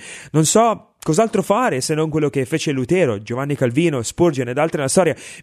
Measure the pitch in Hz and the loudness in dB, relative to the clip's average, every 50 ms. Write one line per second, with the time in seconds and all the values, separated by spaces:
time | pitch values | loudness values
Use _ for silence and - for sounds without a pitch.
0 | - - - - - - - 151 160 147 - 214 233 233 208 170 - _ _ _ | -10 -18 -18 -18 -16 -2 2 2 2 4 4 4 4 4 2 -2 -8 _ _ _
1 | - - 156 180 226 220 - 196 180 - 202 233 254 226 156 131 - - 156 151 | -4 0 2 2 2 2 0 -2 0 2 0 2 2 0 0 -2 -2 -2 -2 -2
2 | 160 160 147 160 151 143 - 143 127 - 156 156 - 160 143 131 127 117 170 190 | -2 -2 0 0 -2 0 0 -2 -2 -2 -2 -4 -2 -2 -2 -2 0 0 2 2
3 | 175 127 107 98 110 - 120 127 139 147 147 - 139 123 120 139 175 165 143 127 | 2 2 0 -4 -6 -6 -6 -6 -4 -4 -2 0 0 0 2 2 2 2 0 -2
4 | 110 - - - 170 175 147 127 127 117 127 139 151 165 - 156 139 135 - 190 | -6 -6 0 2 2 2 2 0 -4 -2 0 0 0 0 0 -2 -2 2 2 2
5 | 180 160 127 - - - - - | 2 2 -2 -6 -10 -18 -20 -8